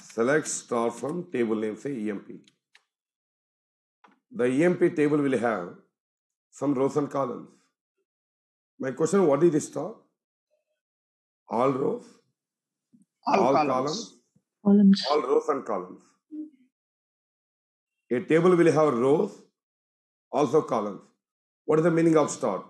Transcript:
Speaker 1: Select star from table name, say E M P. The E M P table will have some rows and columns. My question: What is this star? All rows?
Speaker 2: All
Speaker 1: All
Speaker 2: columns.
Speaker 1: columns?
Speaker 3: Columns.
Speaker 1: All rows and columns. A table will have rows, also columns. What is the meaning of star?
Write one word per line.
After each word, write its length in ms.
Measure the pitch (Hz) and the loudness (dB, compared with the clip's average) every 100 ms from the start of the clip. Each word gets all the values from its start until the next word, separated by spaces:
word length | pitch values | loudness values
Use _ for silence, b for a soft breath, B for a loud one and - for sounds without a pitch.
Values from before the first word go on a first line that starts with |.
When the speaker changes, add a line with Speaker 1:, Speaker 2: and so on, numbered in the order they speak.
Speaker 1:
Select 460 | - - 117 156 139 | -12 -4 0 0 -2
star 420 | - - 120 117 | -10 -6 -4 -4
from 380 | 117 131 175 175 | -4 -8 -8 -8
table 240 | 127 117 107 | -4 -2 -2
name, 200 | 110 104 | -4 -8
say 160 | 139 | -10
E 160 | 135 107 | -8 -8
M 120 | 98 - | -8 -12
P. 120 | 92 - _ _ _ _ _ _ _ _ _ _ _ _ _ _ _ _ _ _ | -20 -20 _ _ _ _ _ _ _ _ _ _ _ _ _ _ _ _ _ _
The 140 | 98 123 | -2 0
E 180 | 131 | 2
M 120 | 175 175 | 0 2
P 120 | 175 | 0
table 280 | 165 147 151 | 0 0 0
will 200 | 139 123 | 0 0
have 320 | 117 104 87 - _ _ _ _ _ _ _ | -2 -4 -6 -16 _ _ _ _ _ _ _
some 220 | - 139 | -6 -4
rows 240 | 131 135 151 | 0 0 -2
and 120 | 139 | -4
columns. 400 | 139 131 107 - _ _ _ _ _ _ _ _ _ _ _ _ - | -4 -6 -8 -16 _ _ _ _ _ _ _ _ _ _ _ _ -12
My 120 | 131 | -10
question: 340 | 123 160 196 175 | -4 0 2 2
What 160 | 139 | 4
is 80 | 175 | 4
this 160 | 151 - | 2 -2
star? 280 | 143 170 226 _ _ _ _ _ _ _ _ _ _ _ _ _ _ - | -8 -12 -14 _ _ _ _ _ _ _ _ _ _ _ _ _ _ -6
All 220 | 107 131 | -2 -2
rows? 340 | 131 147 240 - _ _ _ _ _ _ _ _ _ _ _ - | -2 -4 -6 -12 _ _ _ _ _ _ _ _ _ _ _ -2
Speaker 2:
All 140 | - | 0
Speaker 1:
All 140 | 123 | 2
Speaker 2:
columns. 200 | 147 151 | 2 0
Speaker 1:
columns? 400 | 131 139 208 226 - _ _ _ _ 208 | -2 -4 -8 -12 -20 _ _ _ _ 2
Speaker 3:
Columns. 400 | 202 196 196 131 | 6 6 4 2
Speaker 1:
All 100 | 151 | -2
rows 280 | 127 151 156 | 2 0 0
and 160 | 139 117 | -4 -4
columns. 380 | 98 92 95 _ _ _ 302 302 _ _ _ _ _ _ _ _ _ _ _ _ _ _ _ _ | -8 -8 -16 _ _ _ -16 -16 _ _ _ _ _ _ _ _ _ _ _ _ _ _ _ _
A 120 | 120 | -6
table 340 | - 160 180 175 | 0 2 4 4
will 160 | 165 | 4
have 220 | 147 151 | 4 2
rows, 480 | 120 131 156 - - _ _ _ _ _ _ _ _ _ | 2 2 2 0 -8 _ _ _ _ _ _ _ _ _
also 300 | 127 143 151 | -2 2 2
columns. 400 | - 120 104 90 - _ _ _ _ _ - | 0 -2 -4 -8 -16 _ _ _ _ _ -2
What 140 | 156 | 2
is 40 | |
the 80 | 170 | 2
meaning 240 | 165 165 156 | 2 4 4
of 160 | 135 | 2
star? 320 | - 117 90 | -2 -4 -4